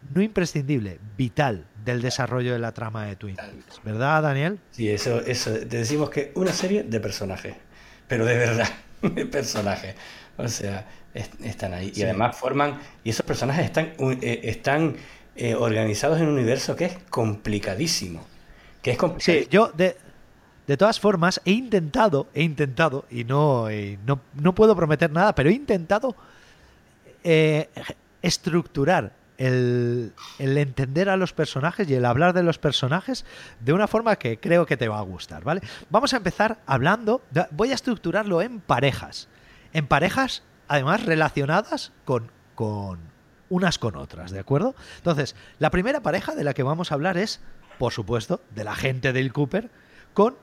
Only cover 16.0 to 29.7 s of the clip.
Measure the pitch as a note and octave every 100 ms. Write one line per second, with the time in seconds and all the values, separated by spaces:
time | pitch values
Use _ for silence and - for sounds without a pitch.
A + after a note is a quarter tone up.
16 | C#3+ D#3+ D#3+ D3 A2+ C3+ - C3+ F3 -
17 | - - A2 G#2 - G#2 G2+ F#2+ D#3+ -
18 | F2+ D#2+ - - - - - - - B2
19 | F3 E3+ - E3 - F3+ A3+ D#3 F#3 -
20 | - - - - _ _ - C#3 G3+ A3+
21 | G3+ G3 E3+ - - G#3 B3+ G#3 D#3 A#3+
22 | A3 C#3 - - E3 D3 D3 B2 E3 C3+
23 | - A#2+ A#2 C#3 D3+ B2+ A2 G#2+ G2+ G2+
24 | G#2+ C3+ - C#3 D3+ F#3 A3 G3 E3 D3+
25 | E3+ D3+ G3+ - C#3 A3+ C#4+ G3+ E3 G#3
26 | C4 - - - - - - _ _ _
27 | - - F3 D#3+ D#3 D#3 D#3 - - -
28 | _ _ F3+ - - E3 - - C#3 F3+
29 | G#2 - _ _ C3 B2+ B2